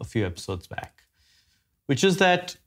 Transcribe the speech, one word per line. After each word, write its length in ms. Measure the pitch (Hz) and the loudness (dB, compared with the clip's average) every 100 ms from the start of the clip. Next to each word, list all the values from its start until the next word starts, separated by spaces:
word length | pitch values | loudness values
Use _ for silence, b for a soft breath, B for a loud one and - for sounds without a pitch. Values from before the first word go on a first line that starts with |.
a 40 | |
few 200 | - 117 | -6 -4
episodes 440 | 95 87 - 92 - | -4 -6 -10 -10 -10
back, 340 | - - _ _ _ _ _ _ _ _ _ - | -14 -14 _ _ _ _ _ _ _ _ _ -4
which 180 | 135 | 2
is 140 | 190 170 | 2 4
that 380 | 185 175 - - | 4 4 0 -16